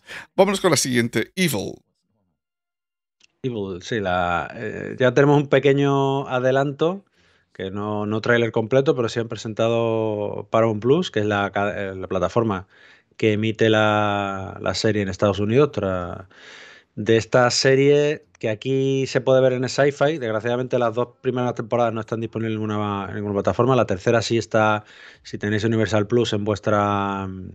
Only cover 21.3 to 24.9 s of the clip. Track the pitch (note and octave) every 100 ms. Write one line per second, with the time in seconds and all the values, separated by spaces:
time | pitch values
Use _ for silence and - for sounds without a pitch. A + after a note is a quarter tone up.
21.3 | B2 B2 A#2 A2+ A#2+ A#2 A2+ G#2+ A2+ A2+
22.3 | A2 A2+ G#2+ G#2+ G#2+ G#2 G2+ F#2+ G#2 G#2
23.3 | G2+ G2 - A#2+ C3 G#2 F#2+ - A#2 -
24.3 | A#2 G#2+ A2+ G#2+ G#2+ -